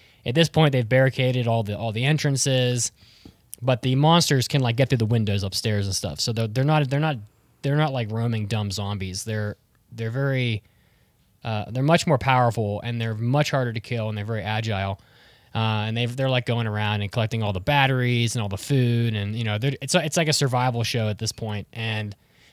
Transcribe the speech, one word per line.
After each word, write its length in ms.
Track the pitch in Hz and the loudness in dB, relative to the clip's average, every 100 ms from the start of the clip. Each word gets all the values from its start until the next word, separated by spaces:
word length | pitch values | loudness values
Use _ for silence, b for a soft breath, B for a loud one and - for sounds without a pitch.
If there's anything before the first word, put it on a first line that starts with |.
| B B | B B
at 100 | - | -2
this 140 | 127 160 | 2 4
point, 240 | - 156 | 4 4
they've 160 | 135 110 | 4 2
barricaded 580 | 131 131 - 127 127 117 | 4 4 2 0 0 2
all 160 | 113 | 0
the, 160 | 104 104 | 0 -4
all 140 | 113 | -4
the 120 | 107 | -2
entrances, 840 | 131 151 147 135 - 131 123 123 - B B B B B B - | 0 2 0 0 0 2 2 0 -4 B B B B B B -6
but 220 | 123 127 | 0 0
the 120 | 127 | 2
monsters 540 | 131 151 170 160 139 120 | 4 6 6 6 2 2
can, 140 | 147 | 2
like, 140 | 127 117 | 2 2
get 120 | 131 | 2
through 100 | 127 | 2
the 80 | 110 | 2
windows 380 | 117 104 101 | 2 2 0
upstairs 420 | 98 - 110 104 98 | -2 -4 -2 0 0
and 80 | |
stuff. 240 | 92 101 - | -2 -4 -4
So 140 | - | -4
they're, 140 | 113 113 | -2 -2
they're 180 | 113 | 0
not, 240 | 139 156 139 | 2 2 2
they're 100 | 139 | 0
not, 180 | 156 131 104 _ _ _ | 0 -2 -8 _ _ _
they're 160 | 143 143 | -2 2
not, 160 | 156 | 2
like, 180 | 135 107 | 0 -2
roaming 360 | 113 120 113 104 | -2 0 0 -2
dumb 240 | 110 101 | -2 -2
zombies. 540 | 95 101 101 95 92 | -2 -4 -4 -4 -6
They're, 320 | - 107 104 - _ _ _ | -6 -4 -4 -6 _ _ _
they're 180 | 113 113 | -8 -6
very, 520 | 120 139 131 123 107 b b b b b b b _ | -2 0 0 0 -2 b b b b b b b _
uh, 220 | 113 110 - | -6 -6 -4
they're 120 | 120 | -2
much 240 | 139 170 - | 2 4 4
more 120 | 143 | 2
powerful, 600 | 131 127 123 110 104 101 | 4 4 4 2 -2 -4
and 160 | 117 117 | -4 -4
they're 160 | 113 | -4
much 360 | 110 117 143 147 | -2 0 0 0
harder 240 | 143 123 | 0 -2
to 60 | 113 | -4
kill, 280 | - 120 107 | -6 -4 -4
and 80 | 107 | -4
they're 80 | |
very 180 | 104 110 | -6 -6
agile. 560 | 104 110 110 101 98 95 b b b b b | -4 -4 -2 -2 -4 -6 b b b b b
Uh, 300 | 113 110 107 107 | -4 -2 -2 -2
and 100 | 113 | -2
they've, 200 | 120 123 | -4 -2
they're, 120 | 135 | 0
like, 180 | 127 123 | 0 0
going 200 | 117 113 | -2 -2
around 340 | 104 104 104 | -2 -2 -2
and 120 | 101 | -2
collecting 280 | - 107 117 | -2 -2 0
all 120 | 107 | -2
the 80 | 95 | -2
batteries 720 | 92 143 135 131 123 123 117 | 2 4 4 2 0 2 0
and 80 | 120 | -2
all 60 | 104 | -4
the 100 | 107 | -6
food 560 | - 139 123 117 117 | -2 2 2 2 0
and, 220 | 107 101 110 | -2 -4 -4
you 80 | |
know, 120 | 113 104 | -2 0
they're, 200 | 135 135 | -2 -4
it's, 140 | 135 | 0
it's 220 | 180 160 175 | 0 0 0
like 100 | 160 | 0
a 60 | |
survival 500 | 147 139 123 127 120 | 2 0 2 0 0
show 260 | 117 120 110 | -2 -2 -2
at 80 | 104 | -2
this 120 | 110 | -6
point, 380 | - 110 104 - | -6 -8 -8 -8
and 440 | - 113 107 104 101 b b b | -8 -6 -4 -6 -10 b b b